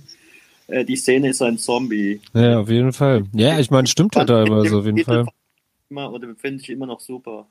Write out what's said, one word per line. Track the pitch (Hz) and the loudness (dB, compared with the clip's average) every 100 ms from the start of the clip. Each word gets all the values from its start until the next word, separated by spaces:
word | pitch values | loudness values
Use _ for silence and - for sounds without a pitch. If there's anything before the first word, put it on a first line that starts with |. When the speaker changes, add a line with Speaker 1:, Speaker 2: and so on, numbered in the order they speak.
| - - _ - _ _ - | -18 -20 _ -20 _ _ -8
Speaker 1:
Äh, | 127 | -6
die | 120 | -4
Szene | 131 - 131 139 | -4 2 2 2
ist | 135 | 0
ein | 123 113 | -2 -2
Zombie. | - 120 127 107 101 104 - | -2 -4 -2 -2 -2 -4 -4
Speaker 2:
Ja, | 113 120 117 | 2 4 2
auf | 107 | 2
jeden | 113 127 | 0 0
Fall. | 127 143 123 98 | 0 0 0 0
Ja, | 104 120 160 | 0 2 2
ich | 131 | 2
meine, | 135 127 | 2 2
stimmt | - 196 | 2 2
ja | - | 2
Speaker 1:
Fand | 123 | 2
ich | 117 | 4
Speaker 2:
teilweise, | 107 107 107 | 4 4 2
Speaker 1:
den | 104 | 2
Speaker 2:
auf | |
jeden | 104 107 | 0 -2
Speaker 1:
Titel | - 120 | 0 0
Speaker 2:
Fall. | 117 - _ _ _ _ - | -2 -8 _ _ _ _ -16
Speaker 1:
immer, | 143 135 | -12 -10
oder | 120 120 110 | -12 -16 -12
finde | 139 135 | -10 -10
ich | 135 | -12
immer | 120 131 | -12 -12
noch | 113 | -12
super. | - 127 - 107 - | -14 -16 -14 -16 -10